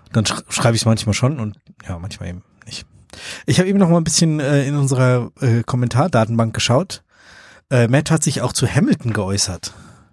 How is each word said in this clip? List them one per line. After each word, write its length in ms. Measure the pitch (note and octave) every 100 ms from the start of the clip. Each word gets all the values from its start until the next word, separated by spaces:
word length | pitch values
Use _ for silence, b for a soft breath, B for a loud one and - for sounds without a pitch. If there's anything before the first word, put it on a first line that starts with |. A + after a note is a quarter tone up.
| _
dann 120 | -
sch-, 200 | G#2 - -
schreibe 280 | - A#2+ A2+
ich's 80 | A#2
manchmal 280 | A2+ -
schon 240 | G2 C3 D3
und 180 | G#2+ G2+ - - -
ja, 120 | F2
manchmal 300 | F2+ - F#2
eben 140 | F2+ - _ -
nicht. 200 | - - _ _ B B B -
Ich 120 | D#3+
habe 100 | F#3
eben 100 | G3+
noch 100 | F3+
mal 80 | E3+
ein 60 |
bisschen, 360 | D#3+ - E3 D3+
äh, 260 | C#3 C#3+ C#3
in 100 | D3
unserer, 560 | C#3 C3 B2+ B2 A#2 -
äh, 220 | C3+ A#2
Kommentardatenbank 920 | A2+ B2 B2 A#2 F3 B2 A2 A2+ A2+
geschaut. 480 | A2 - A#2+ F#3 - _ B B B B B _
Äh, 180 | B2+ A#2
Matt 220 | C3+ D3+
hat 120 | D#3+
sich 200 | D#3 -
auch 100 | B2
zu 140 | - B2+
Hamilton 460 | - A#3+ G3 A#2+
geäußert. 600 | A2 F#2+ G2 - F2+ - B B B B